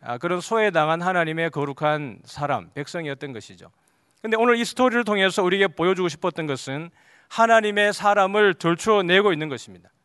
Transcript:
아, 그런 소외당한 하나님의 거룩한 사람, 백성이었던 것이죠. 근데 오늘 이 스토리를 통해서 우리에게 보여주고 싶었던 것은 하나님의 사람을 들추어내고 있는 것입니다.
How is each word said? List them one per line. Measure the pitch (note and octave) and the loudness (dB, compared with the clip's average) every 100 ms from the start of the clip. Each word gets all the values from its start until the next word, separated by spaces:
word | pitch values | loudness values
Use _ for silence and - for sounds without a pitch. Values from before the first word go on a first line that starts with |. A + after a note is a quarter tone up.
아, | A#2+ A#2+ | -10 -6
그런 | E3+ F3+ | -4 -4
소외당한 | - A3+ G#3+ E3+ D3+ E3 | -2 0 0 2 0 0
하나님의 | F3 F3+ D#3+ D#3+ E3 | -2 0 -2 -2 -4
거룩한 | D3 C#3+ C3+ D3+ D3+ C#3+ F#2+ | -4 -6 -2 -2 -2 -6 -14
사람, | - - C#3+ A#2+ E2+ | -16 -8 -4 -6 -6
백성이었던 | C#3 C#3+ F3 D3+ C3+ D3 | -14 -12 -10 -10 -10 -12
것이죠. | A#2 - F2+ E2+ _ _ _ _ _ | -14 -16 -20 -20 _ _ _ _ _
근데 | A3+ A3 | -2 2
오늘 | A#3+ A#3 | 4 2
이 | |
스토리를 | A#3 - B3+ A#3 | 0 2 2 2
통해서 | A3 G#3 F#3+ F#3+ | 0 2 2 2
우리에게 | F3+ G3 G3 | 0 2 0
보여주고 | D3 F3 F#3 F3 | 2 0 0 -2
싶었던 | D#3 F#3 E3 D#3 | -2 -6 -4 -6
것은 | C3+ - C#3 E3 _ _ _ - | -6 -6 -10 -10 _ _ _ -8
하나님의 | - A3+ A3+ G#3+ G#3 G#3 | 2 4 4 2 0 0
사람을 | F#3+ G#3 G#3 F#3+ G#3 G#3 | 2 2 2 2 4 2
들추어내고 | E3+ E3+ E3+ A3 G#3 F3+ F#3 G#3 | 2 -2 0 2 2 4 4 4
있는 | D#3 D#3 | 0 -4
것입니다. | B2 - F2+ _ _ | -8 -12 -20 _ _